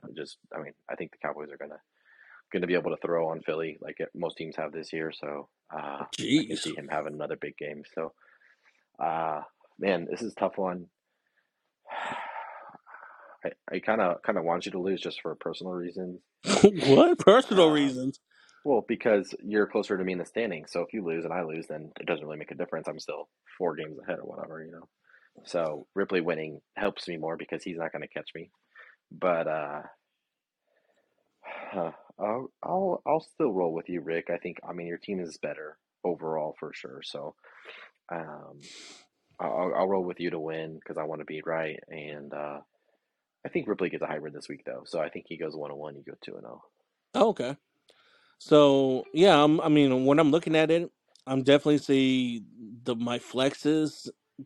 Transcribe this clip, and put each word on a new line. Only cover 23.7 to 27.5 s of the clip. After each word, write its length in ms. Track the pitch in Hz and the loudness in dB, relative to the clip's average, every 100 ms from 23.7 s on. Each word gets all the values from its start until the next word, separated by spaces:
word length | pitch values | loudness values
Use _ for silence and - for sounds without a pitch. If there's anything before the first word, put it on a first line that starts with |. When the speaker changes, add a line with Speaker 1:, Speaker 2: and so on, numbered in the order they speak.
| 78 | -4
Speaker 1:
games 220 | 78 76 | -8 -10
ahead 200 | - 87 | -8 -8
or 60 | - | -8
whatever, 380 | - 80 80 | -12 -12 -12
you 80 | 80 | -14
know? 160 | 82 85 _ _ _ _ - - | -18 -20 _ _ _ _ -20 -6
So 420 | 90 80 73 - 98 | -4 -2 -4 -8 -4
Ripley 260 | 98 92 | 0 0
winning 400 | 82 80 78 76 _ - | 0 -2 -4 -10 _ -4
helps 300 | 101 - - | -4 -4 -8
me 100 | 82 | -6
more 200 | 80 82 | -6 -6
because 260 | - | -8